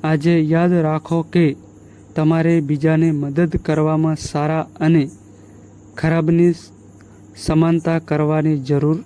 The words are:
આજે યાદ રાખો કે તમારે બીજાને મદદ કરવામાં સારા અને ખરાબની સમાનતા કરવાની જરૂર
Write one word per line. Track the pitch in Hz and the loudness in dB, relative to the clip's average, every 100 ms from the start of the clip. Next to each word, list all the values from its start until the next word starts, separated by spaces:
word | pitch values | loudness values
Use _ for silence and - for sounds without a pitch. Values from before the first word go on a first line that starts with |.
આજે | 156 160 160 170 | -2 0 2 2
યાદ | 156 160 180 | 2 0 2
રાખો | 175 156 156 - 165 | 2 0 -4 -4 -4
કે | 165 175 160 - - - - - - - | -2 2 0 0 -14 -20 -20 -20 -10 -2
તમારે | 156 165 165 170 | 0 2 2 2
બીજાને | 143 147 156 160 160 | 0 -2 0 2 2
મદદ | 147 143 139 175 - | 0 -4 -2 -2 -2
કરવામાં | - 156 156 156 160 156 | -2 -2 0 0 -2 -4
સારા | - 147 151 160 156 - | -6 -4 -2 -4 -6 -2
અને | 160 165 139 - - - - - - - - - | 2 2 0 -8 -20 -20 -20 -20 -20 -20 -20 -6
ખરાબની | 160 165 160 170 175 165 - - - - - - - - - | -2 0 2 4 2 0 -10 -20 -20 -20 -20 -20 -20 -10 -2
સમાનતા | 160 165 170 165 165 | 0 2 0 0 -4
કરવાની | 160 151 151 156 156 151 | -2 -2 0 0 0 -2
જરૂર | 131 143 143 160 | -2 -2 0 -2